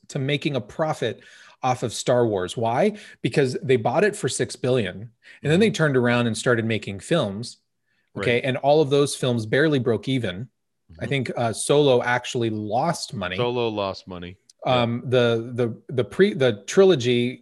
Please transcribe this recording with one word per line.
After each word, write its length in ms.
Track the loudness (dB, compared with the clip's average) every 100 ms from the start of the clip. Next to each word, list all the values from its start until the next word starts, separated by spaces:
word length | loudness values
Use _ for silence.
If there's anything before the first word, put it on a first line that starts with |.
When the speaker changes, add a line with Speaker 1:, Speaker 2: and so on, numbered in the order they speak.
| -10
Speaker 1:
to 100 | -6
making 380 | -2 -2 -2 -4
a 40 |
profit 580 | -6 -4 -4 -2 -4 -6 -14 -20 -20 _
off 200 | -2 0
of 100 | -4
Star 340 | -4 0 2 2
Wars. 300 | 0 -2 -2
Why? 400 | -2 2 0 -2 -12 -8
Because 380 | -2 0 0 -2
they 140 | 0 2
bought 280 | 2 2
it 120 | 0 0
for 140 | -4
six 260 | -4 -6 -4
billion, 540 | 0 0 -2 -8 -16 _ -20 -6
and 100 | 0
then 80 | 2
they 60 | 2
Speaker 2:
Mm-hmm. 80 |
Speaker 1:
turned 220 | 2 2 4
around 280 | 4 2 2
and 120 | 0
started 260 | 0 2
making 360 | 0 -2 -4 -10
films. 580 | -2 0 0 -4 -10 -16 _ _ _ _ _ -4
Okay. 160 | 0 0
Speaker 2:
Right. 80 |
Speaker 1:
And 120 | 0 0
all 220 | 2 4
of 100 | 4
those 240 | 2 2 -2
films 300 | -2 -2 0
barely 320 | 2 2 2
broke 300 | 0 -2 -2
even. 400 | -2 -4 -6 -12 _ _ _ _
I 40 | -12
Speaker 2:
Mm-hmm. 40 | -4
Speaker 1:
think, 220 | -4 -4 -4
uh, 160 | -4
Solo 500 | -2 2 4 4 4
actually 480 | 2 -2 -2 -4 -2
lost 600 | -4 -4 -2 -2 -4 -8
money. 240 | -8 -6 -2
Speaker 2:
Solo 320 | -2 -2 -2
lost 380 | -2 -4 -6 -12
money. 300 | -12 -12 -16 _ _
Yeah. 180 | 0 2
Speaker 1:
Um, 200 | 0 -2
the, 480 | 0 2 4 2 -2
the, 260 | -4 -4 -4 -6
the 80 | -4
pre-, 320 | -2 2 2
the 300 | 4 0 0 0
trilogy, 760 | 6 6 6 2 0 0 -4